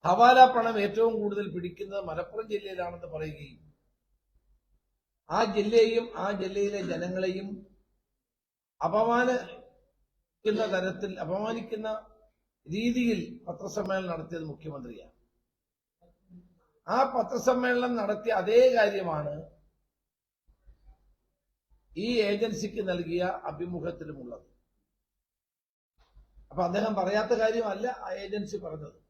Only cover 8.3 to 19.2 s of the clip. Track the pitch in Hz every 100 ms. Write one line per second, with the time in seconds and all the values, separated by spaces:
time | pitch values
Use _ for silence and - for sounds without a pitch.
8.3 | _ _ _ _ _ 165 208 226 233 254
9.3 | 254 - - - _ _ _ _ _ _
10.3 | _ 214 214 214 190 185 185 196 - 156
11.3 | 190 214 226 226 214 220 214 - - _
12.3 | _ _ _ - 185 240 247 233 202 -
13.3 | - - 170 196 214 190 190 185 165 156
14.3 | 170 156 135 156 143 120 107 87 _ _
15.3 | _ _ _ _ _ _ _ 170 _ _
16.3 | 180 _ _ _ _ - 226 269 254 -
17.3 | 240 254 254 247 247 247 233 202 208 226
18.3 | 208 185 233 254 240 208 202 175 151